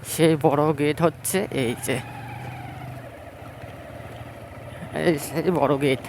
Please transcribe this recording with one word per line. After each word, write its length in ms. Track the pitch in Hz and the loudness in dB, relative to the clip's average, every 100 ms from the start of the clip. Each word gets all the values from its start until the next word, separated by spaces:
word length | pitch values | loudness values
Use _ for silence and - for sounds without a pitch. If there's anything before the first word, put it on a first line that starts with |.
| - - | -6 4
সেই 200 | 156 156 | 6 8
বড় 360 | 151 143 151 147 | 6 6 4 4
গেট 240 | 147 151 | 2 4
হচ্ছে 460 | 165 - - 190 208 | 2 2 -2 0 0
এই 240 | 135 120 123 | 0 0 -2
যে, 140 | - 127 - - - - - - - - - - - - - - - - - - - - - - - - - - - - - | -2 -2 -4 -12 -12 -10 -10 -10 -10 -10 -10 -12 -14 -14 -16 -14 -14 -14 -14 -14 -14 -12 -12 -12 -14 -14 -14 -12 -12 -10 -8
এই 240 | 151 160 147 | 0 2 2
সেই 340 | - 156 160 | 0 0 2
বড় 300 | 165 135 139 | 4 4 4
গেট। 180 | 143 127 | 4 2